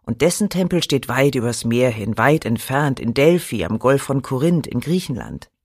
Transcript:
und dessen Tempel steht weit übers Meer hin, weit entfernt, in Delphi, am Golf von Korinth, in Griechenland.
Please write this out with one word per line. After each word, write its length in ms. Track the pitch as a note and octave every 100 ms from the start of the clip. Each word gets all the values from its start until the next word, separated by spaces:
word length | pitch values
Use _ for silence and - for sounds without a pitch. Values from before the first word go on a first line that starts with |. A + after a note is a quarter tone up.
und 180 | - A#2
dessen 280 | E3+ - G3+
Tempel 320 | F3 F3+ F3
steht 260 | - C#3 -
weit 280 | B2 C#3 C3+
übers 300 | A#2 A#2 A#2
Meer 260 | A#2+ B2+
hin, 260 | A2+ G#2 A2
weit 260 | B2 D#3
entfernt, 560 | A2+ A2+ - C3+ D3 C3
in 140 | A2+
Delphi, 500 | B2+ D3+ F3 - A2+
am 140 | D#2+ A2
Golf 240 | B2 C#3
von 220 | - C#3
Korinth, 420 | - C3 D#3+ E3+ -
in 140 | B2
Griechenland. 720 | C#3 F3+ - B2 A1 C#2+ - _